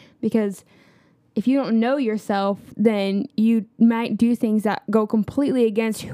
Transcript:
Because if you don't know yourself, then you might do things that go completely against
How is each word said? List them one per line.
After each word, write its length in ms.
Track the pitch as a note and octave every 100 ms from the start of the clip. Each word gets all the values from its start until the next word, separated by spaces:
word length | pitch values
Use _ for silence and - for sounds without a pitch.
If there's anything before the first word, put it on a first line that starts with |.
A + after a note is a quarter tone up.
| - _
Because 440 | A3 A3 G#3 F#3+ - _ _ _ _ _ _ -
if 120 | A#3
you 100 | C4+
don't 220 | B3+ A3+
know 180 | A#3 C#4
yourself, 640 | A#3 G#3+ - G3+ G3 G3+ - -
then 500 | G#3+ G#3 G3 G3 - -
you 300 | A3+ A3+ G3 -
might 400 | A3+ A3+ A#3 G#3
do 180 | A#3 A#3+
things 280 | A3+ G#3+
that 200 | G#3 G3 -
go 160 | G#3+ A3
completely 600 | A3+ G3 - C#4 B3+ A3+
against 380 | G#3 A3+ G#3 -